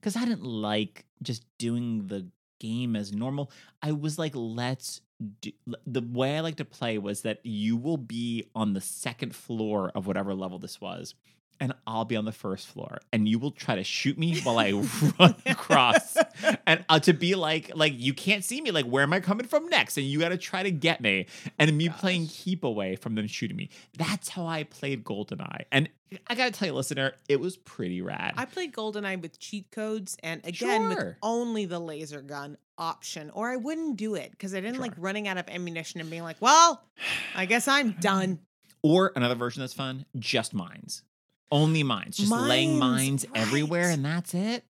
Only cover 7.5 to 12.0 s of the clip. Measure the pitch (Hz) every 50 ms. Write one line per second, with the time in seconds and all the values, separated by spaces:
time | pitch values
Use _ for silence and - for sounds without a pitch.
7.5 | 110 104 104 110 113 117 120 151 170 139 127 113 117 117 117 120 117 113 104 _
8.5 | _ 113 110 107 98 95 92 - - - - 127 120 _ - 123 - - - -
9.5 | 120 113 110 107 107 104 95 90 - 107 92 98 95 98 98 98 98 95 95 92
10.5 | 90 92 92 90 - - - 95 92 87 85 - - _ _ _ _ _ _ _
11.5 | _ _ - 127 - - _ - 113 113